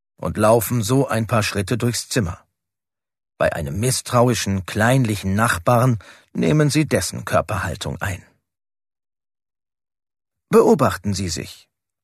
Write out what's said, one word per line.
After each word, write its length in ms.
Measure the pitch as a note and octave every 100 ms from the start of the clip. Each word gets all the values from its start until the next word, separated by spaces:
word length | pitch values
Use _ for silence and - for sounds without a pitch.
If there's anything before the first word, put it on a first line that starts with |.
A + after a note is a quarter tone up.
| _ _
und 200 | E2+ F2
laufen 440 | G#2+ A#2 - B2
so 260 | G2+ C3 C3+
ein 200 | A2 A2
paar 160 | A#2
Schritte 340 | G2+ G2+ G2 A#2+
durchs 320 | A#2+ A2+ -
Zimmer. 360 | - F2+ - _ _ _ _ _ _ _ _ _ _
Bei 140 | E2
einem 260 | - D2 D#2+
misstrauischen, 840 | B2+ B2+ - B2 B2 A2 - G2 F2
kleinlichen 680 | G#2+ A2+ C3+ A#2 G2+ F#2+ G2
Nachbarn 640 | A#2 F2 B2+ B2 C3 A2+ - - _
nehmen 360 | - E3+ D3+ D3
Sie 160 | D3+ D3+
dessen 400 | G#2+ - - -
Körperhaltung 720 | E2+ D2 G#2 F2+ C#2+ - C2+
ein. 240 | G2+ F#2 - _ _ _ _ _ _ _ _ _ _ _ _ _ _ _ _ _ _ _ _ _ _
Beobachten 640 | G#3 A#3 G#3+ A#2 - G2+
Sie 140 | F#2+ F#2
sich. 420 | D2 - - _ _ _ _